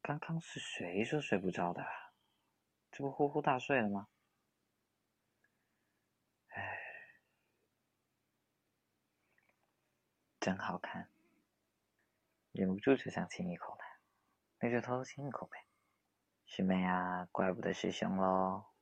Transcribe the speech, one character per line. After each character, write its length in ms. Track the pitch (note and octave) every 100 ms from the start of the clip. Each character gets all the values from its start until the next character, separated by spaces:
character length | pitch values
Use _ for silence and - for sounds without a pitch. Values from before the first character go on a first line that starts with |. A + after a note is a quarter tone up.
刚 200 | - D3
刚 200 | - E3
是 200 | - -
谁 440 | - - F2 F#2
说 160 | A#2 D3+
睡 160 | C3+ G2+
不 140 | F#2+
着 220 | F2+ F2
的？ 120 | E2+ - - - _ _ _ _ _ _ _ _
这 100 | -
不 80 | C#3
呼 180 | C3+ D3
呼 140 | D3
大 160 | D3 C3
睡 240 | - C#3
了 60 | G#2+
吗？ 180 | G2 G2+ _ _ _ _ _ _ _ _ _ _ _ _ _ _ _ _ _ _ _ _ _ _ _ _
唉， 280 | - - - - - - - _ _ _ _ _ _ _ _ _ _ _ _ _ _ _ _ _ _ _ _ _ _ _ _ _ _ _ _ _ _ _ _
真 180 | - F#2+
好 220 | - F2+
看， 320 | - - - _ _ _ _ _ _ _ _ _ _ _ _ _ _
忍 200 | F#2 F#2+
不 60 | F#2+
住 160 | C3+
就 160 | C3+ -
想 180 | - F2
亲 200 | - F2+
一 60 | F2
口 180 | -
了， 60 | - - - _ _ _ _ _ _
那 100 | A#2+
就 100 | A#2+
偷 180 | A#2+ B2
偷 40 |
亲 240 | C3 - C#3+
一 40 |
口 160 | - -
呗。 100 | - - _ _ _ _ _ _ _
师 180 | _ -
妹 220 | F#2+ F#2
啊， 420 | F2+ F2+ F2+ F2+ F2+
怪 200 | G#2 F#2+
不 80 | F2+
得 140 | F#2+
师 160 | F#2 F#2
兄 260 | F#2+ F2 F#2+
喽。 500 | F#2+ F#2 F#2 F#2+ G#2 _